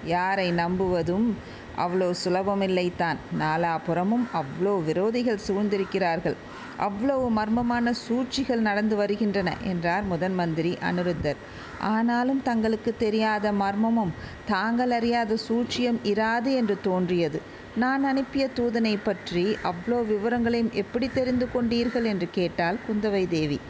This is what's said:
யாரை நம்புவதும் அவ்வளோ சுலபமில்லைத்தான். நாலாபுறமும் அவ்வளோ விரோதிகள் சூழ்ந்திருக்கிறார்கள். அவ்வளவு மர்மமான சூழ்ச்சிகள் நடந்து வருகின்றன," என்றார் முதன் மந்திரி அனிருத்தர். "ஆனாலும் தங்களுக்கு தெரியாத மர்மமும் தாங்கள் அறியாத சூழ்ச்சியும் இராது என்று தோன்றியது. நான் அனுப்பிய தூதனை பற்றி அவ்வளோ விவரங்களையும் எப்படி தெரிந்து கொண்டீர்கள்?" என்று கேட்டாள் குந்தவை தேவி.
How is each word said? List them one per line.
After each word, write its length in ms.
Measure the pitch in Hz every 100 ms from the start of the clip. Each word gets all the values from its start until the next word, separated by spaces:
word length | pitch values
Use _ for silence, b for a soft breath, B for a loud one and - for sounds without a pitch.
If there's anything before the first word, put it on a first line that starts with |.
யாரை 480 | - 175 185 196 180
நம்புவதும் 800 | 175 170 185 190 180 165 185 233 196 B B B -
அவ்வளோ 380 | 175 185 180 175
சுலபமில்லைத்தான். 920 | 180 185 196 196 190 185 180 180 170 143 - 170
நாலாபுறமும் 840 | 156 160 170 160 175 170 190 240 233
அவ்வளோ 460 | 170 139 156 190 196 156
விரோதிகள் 520 | 156 208 240 240 208 -
சூழ்ந்திருக்கிறார்கள். 840 | 196 208 196 185 190 180 165 175 - - B B B
அவ்வளவு 540 | 208 202 269 262 254
மர்மமான 600 | 220 214 233 240 240 240
சூழ்ச்சிகள் 680 | 240 - 233 254 - 269 240
நடந்து 360 | 214 202 214 214
வருகின்றன," 600 | 208 208 214 196 180 -
என்றார் 380 | - 175 170 180
முதன் 320 | 202 165 185
மந்திரி 440 | 185 170 160 165 -
அனிருத்தர். 600 | 175 175 180 160 151 143 - B B B
"ஆனாலும் 600 | - 220 233 240 247 277
தங்களுக்கு 520 | 254 226 220 220 226 214
தெரியாத 540 | 220 214 220 214 208
மர்மமும் 600 | 202 196 202 226 233 185 - B B -
தாங்கள் 440 | 196 220 240 247
அறியாத 460 | 240 233 233 220 220
சூழ்ச்சியும் 640 | - 233 233 247 247 233
இராது 500 | 202 208 220 233 240
என்று 240 | 262 220 196
தோன்றியது. 580 | 202 185 180 180 160 156 B B B 220
நான் 280 | 254 269
அனுப்பிய 440 | 277 269 269 277 262 262
தூதனை 420 | 240 233 226 208
பற்றி 520 | 220 185 - 175 190 -
அவ்வளோ 420 | 175 175 202 240 220
விவரங்களையும் 680 | 208 220 240 233 233 233
எப்படி 380 | - 196 254 247
தெரிந்து 340 | 262 254 247 247
கொண்டீர்கள்?" 500 | 247 240 233 240 240
என்று 240 | 226 196 170
கேட்டாள் 460 | - 175 - 170 214 -
குந்தவை 400 | 214 214 202 175
தேவி. 320 | 165 156 143